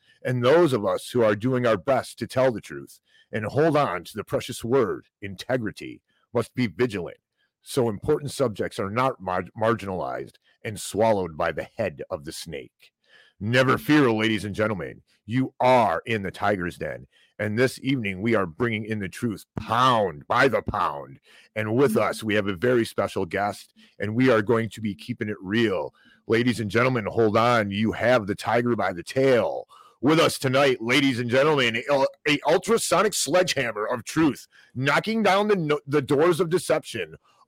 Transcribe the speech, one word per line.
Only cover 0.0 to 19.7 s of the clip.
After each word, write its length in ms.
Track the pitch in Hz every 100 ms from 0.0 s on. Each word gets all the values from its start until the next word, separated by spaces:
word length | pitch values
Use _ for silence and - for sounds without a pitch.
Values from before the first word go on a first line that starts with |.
| _ _
And 180 | 120 127
those 300 | 120 160 170
of 120 | 123
us 260 | 101 90 -
who 120 | 123
are 140 | 110 104
doing 300 | 120 127 120
our 100 | 107
best 420 | 82 127 - -
to 80 | 113
tell 240 | - 131
the 100 | 107
truth 380 | - 69 69 - _ _ _
and 140 | 113
hold 320 | 107 123 160 147
on 260 | 131 90
to 140 | - 107
the 80 |
precious 400 | 92 135 - 120
word, 420 | 117 135 107 76 - _
integrity, 800 | 101 95 - 131 107 78 65 58 _ _ _
must 180 | 117 110
be 140 | - 120
vigilant, 520 | 82 123 101 80 - _ _ _ _
so 260 | - - 117
important 440 | 98 - 151 139
subjects 480 | - 131 101 92 -
are 100 | 98
not 300 | 110 131 -
mar-, 240 | 95 90 87 -
marginalized 760 | 110 117 95 92 67 64 67 _ _ _
and 160 | 117 101
swallowed 560 | - 95 113 104 90 78
by 160 | 85
the 160 | 78 - -
head 260 | 101 73 -
of 140 | 87
the 80 | 73
snake. 600 | - - 73 62 _ _ _ _ _ _ _
Never 400 | 110 123 131 117
fear, 320 | - 151 131
ladies 340 | 110 110 107
and 80 | 104
gentlemen, 480 | 98 107 101 69 53 _ _ -
you 280 | 123 131 -
are 420 | 127 127 104 82 120
in 180 | 110
the 80 | 95
Tiger's 440 | - 101 104 87 -
Den. 300 | 78 62 65 _ _ _
And 180 | 107 107
this 220 | 127 -
evening, 400 | 131 139 104 92
we 140 | 113
are 120 | 107 92
bringing 380 | 78 120 107
in 140 | 107 110
the 100 | 95
truth 360 | - 120 92 - -
pound 720 | 107